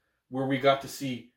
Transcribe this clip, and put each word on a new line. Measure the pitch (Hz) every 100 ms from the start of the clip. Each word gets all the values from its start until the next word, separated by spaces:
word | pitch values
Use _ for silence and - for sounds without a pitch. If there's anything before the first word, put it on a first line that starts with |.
| _ _ -
where | 127 135
we | 135
got | 139 135
to | -
see | - 135 120 -